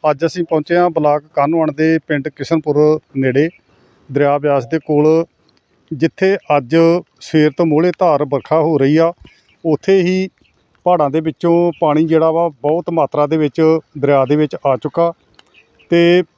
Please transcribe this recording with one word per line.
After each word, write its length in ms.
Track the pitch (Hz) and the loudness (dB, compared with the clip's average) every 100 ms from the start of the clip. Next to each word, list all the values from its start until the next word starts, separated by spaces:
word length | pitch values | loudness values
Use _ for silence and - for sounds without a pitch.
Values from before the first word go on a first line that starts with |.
ਅੱਜ 200 | 156 143 160 | -2 -2 -2
ਅਸੀਂ 180 | 180 | -4
ਪਹੁੰਚੇ 320 | 170 156 151 170 | -2 -4 0 0
ਹਾਂ 120 | 175 | 0
ਬਲਾਕ 320 | 160 151 147 151 | 0 0 -2 _
ਕਾਹਨੂੰਵਾਨ 380 | - 143 165 156 143 | -4 -2 0 -2 -2
ਦੇ 220 | 160 160 _ | 0 0 _
ਪਿੰਡ 200 | 147 143 | -6 -6
ਕਿਸ਼ਨਪੁਰ 480 | - 139 165 151 147 151 156 _ 135 | -10 -4 -4 -2 0 2 0 _ -4
ਨੇੜੇ 320 | 135 127 160 _ _ _ _ _ _ | -2 0 -2 _ _ _ _ _ _
ਦਰਿਆ 280 | 135 143 143 | -2 0 0
ਬਿਆਸ 280 | 147 139 120 | 0 -2 -2
ਦੇ 120 | 160 | -8
ਕੋਲ, 460 | - 147 151 160 170 _ _ _ _ _ _ | -2 0 2 0 -2 _ _ _ _ _ _
ਜਿੱਥੇ 460 | 143 160 - 190 196 _ 147 | -4 -4 0 -2 -2 _ -2
ਅੱਜ 200 | 120 160 165 175 170 _ | 0 2 2 0 -4 _
ਸਵੇਰ 300 | - 160 151 | -4 0 0
ਤੋਂ 160 | 156 170 | 0 0
ਮੋਹਲੇ 240 | 147 175 170 | 0 -2 0
ਧਾਰ 260 | 180 147 | 0 0
ਵਰਖਾ 360 | 143 135 - 160 | -2 -6 -2 -2
ਹੋ 160 | 160 151 | 0 0
ਰਹੀ 180 | 135 156 | 2 2
ਆ। 160 | 165 175 - _ _ _ | 0 -4 -20 _ _ _
ਉੱਥੇ 360 | 165 156 - 190 | -4 -4 0 0
ਹੀ 260 | 175 185 190 _ _ _ _ _ - | 2 -2 -4 _ _ _ _ _ -2
ਪਹਾੜਾਂ 220 | 180 143 | 0 0
ਦੇ 100 | 151 | -2
ਵਿੱਚੋਂ 520 | 160 - 175 170 175 160 | -4 -4 0 2 0 0
ਪਾਣੀ 240 | 160 151 160 | 0 0 2
ਜਿਹੜਾ 240 | 160 160 | 2 2
ਵਾ 180 | 160 170 143 | 0 -2 -4
ਬਹੁਤ 280 | 147 165 175 | -4 -2 -2
ਮਾਤਰਾ 360 | 165 139 - 147 | -2 -2 0 0
ਦੇ 100 | 156 | 0
ਵਿੱਚ 240 | 151 - 160 160 - 147 | -2 0 0 0 -4 -6
ਦਰਿਆ 260 | 135 143 | 0 2
ਦੇ 120 | 131 151 | 2 0
ਵਿੱਚ 200 | 151 - 139 | -2 -2 -2
ਆ 100 | 127 | -2
ਚੁੱਕਾ 360 | 151 170 170 165 _ _ _ _ _ _ _ | -4 -2 -4 -4 _ _ _ _ _ _ _
ਤੇ 320 | 170 170 180 180 | 2 4 2 0